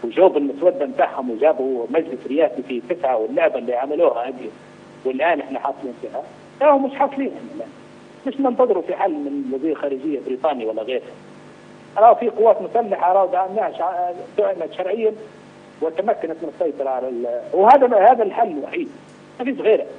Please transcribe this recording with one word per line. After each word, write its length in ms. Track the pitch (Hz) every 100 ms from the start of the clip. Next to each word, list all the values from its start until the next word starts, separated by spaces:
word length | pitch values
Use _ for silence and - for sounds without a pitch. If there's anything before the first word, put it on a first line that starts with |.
وجابوا 360 | 117 - 185 147
المسودة 460 | 143 135 180 - 135
نتاعهم 440 | - 151 - 127
وجابوا 560 | 113 151 151 131 127 113
مجلس 280 | 151 160 127 -
رئاسي 320 | 143 151 - 123
في 140 | 123 -
تسعة 280 | 175 135 120
واللعبة 420 | 110 147 160 131
اللي 160 | 120
عملوها 540 | 120 131 151 160 117 123
هذه 220 | 127 113 - - - - -
والآن 360 | 131 131 160 156
احنا 180 | - 135
حاصلين 360 | 139 139 135 -
فيها. 220 | - 127 - - - -
لا، 100 | 285
هم 160 | 277 269
مش 80 |
حاصلين 320 | - 277 277 262
احنا 220 | - 120 156
الآن. 120 | - - - - - - 269
مش 140 | 269
ننتظروا 420 | 269 240 247 190
في 120 | -
حل 160 | 185 196
من 400 | 151 143 143 131
وزير 200 | 131 160
خارجية 460 | 143 143 135 156 135 131
بريطاني 400 | 127 156 135 110
ولا 160 | 110
غيره. 200 | 110 127 - - - - - - - - - 196
راهو 180 | 226
في 140 | - 240
قوات 280 | - 220 170
مسلحة 500 | 180 233 220 185 170
راهو 140 | 190 185
دعمناها 460 | 180 185 208 180
شع-، 400 | - 175 180 180 175 - -
دعمت 340 | 196 180 156
شرعيًا 400 | - 185 220 214 208 - - - - - -
وتمكنت 540 | 160 160 202 - 165 160
من 100 | 160 -
السيطرة 300 | 170 139 135
على 180 | 127 131
ال-، 320 | 120 120 120 -
وهذا 340 | 175 208 277 247
ما، 260 | 220 208
هذا 100 | 240
الحل 280 | 208 - 220 151
الوحيد. 300 | - 349 311 - - - - -
ما 60 |
فيش 160 | 240 220
غيره. 260 | 214 208 -